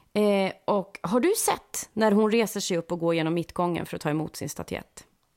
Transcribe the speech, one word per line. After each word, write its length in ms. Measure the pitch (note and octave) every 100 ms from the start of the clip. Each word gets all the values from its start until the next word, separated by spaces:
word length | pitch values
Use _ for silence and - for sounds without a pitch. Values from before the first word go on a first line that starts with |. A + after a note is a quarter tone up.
| _ G#3
Eh, 320 | G#3 G3 F#3+ -
och 340 | - G#3 E3+ -
har 180 | F3 A#3+
du 120 | E4 A4
sett 540 | - - _ - -
när 200 | G#3+ A3
hon 180 | G3+ G#3+
reser 280 | A#3 G#3 G3+
sig 160 | - E3+
upp 160 | E3
och 60 | F3
går 160 | E3
genom 200 | E3 D#3+
mittgången 520 | E3+ D#3+ - F3 E3+ -
för 100 | F3
att 60 |
ta 80 | D#3+
emot 260 | D#3 D#3 -
sin 120 | D3+
statyett? 560 | - - - - - - _ _